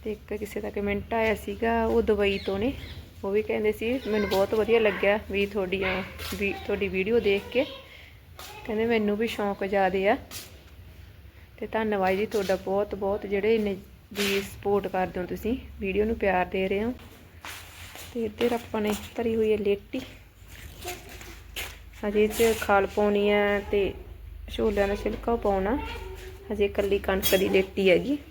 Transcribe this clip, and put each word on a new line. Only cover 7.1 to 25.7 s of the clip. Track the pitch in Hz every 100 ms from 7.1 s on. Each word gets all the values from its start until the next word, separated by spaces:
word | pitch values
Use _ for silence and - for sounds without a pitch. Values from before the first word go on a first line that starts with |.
| 233
ਦੇਖ | 202 196 -
ਕੇ, | 233 285 - - - - - - - - - -
ਕਹਿੰਦੇ | 214 226
ਮੈਨੂੰ | 233 208 208
ਵੀ | 226
ਸ਼ੌਂਕ | - 208 196
ਜ਼ਿਆਦੇ | 196 196 190 190 190
ਆ। | 269 - - - - - - - - - - - - - -
ਤੇ | 214
ਧੰਨਵਾਦ | 220 220 208 185 190
ਜੀ | 214
ਤੁਹਾਡਾ | 220 190 190
ਬਹੁਤ | 190 196 208 196
ਬਹੁਤ, | 196 208 202
ਜਿਹੜੇ | 196 208 226
ਇੰਨੇ | 208 196 - - -
ਵੀ | 202 202 196
ਸਪੋਰਟ | 202 - 202 202 190
ਕਰਦੇ | 190 185 180
ਹੋ | 180
ਤੁਸੀਂ, | 185 208 262 - -
ਵੀਡੀਓ | 196 190 214
ਨੂੰ | 226
ਪਿਆਰ | 208 185 180
ਦੇ | 190 190
ਰਹੇ | 196
ਹੋ। | 226 254 - - - - - - - - - - -
ਤੇ | 240 226
ਇੱਧਰ | 214 240
ਆਪਾਂ | 233 - 220
ਨੇ | 208 208 - -
ਧਰੀ | 226 226
ਹੋਈ | 220
ਹੈ | 208
ਲੇਟੀ, | 202 202 - 262 - - - - - - - - 359 359 - - - - - - - - - - 208
ਹਜੇ | 208
ਇਹ | 214
'ਚ | 214 233 220
ਖਲ | - 202 196
ਪਾਉਣੀ | - 208 202 208
ਹੈ | 208 202 202 202
ਤੇ | 208 190 - - - - - -
ਛੋਲਿਆਂ | - 226 202 196
ਦਾ | 208
ਛਿਲਕਾ | 214 220 - 233
ਪਾਉਣਾ। | 214 196 190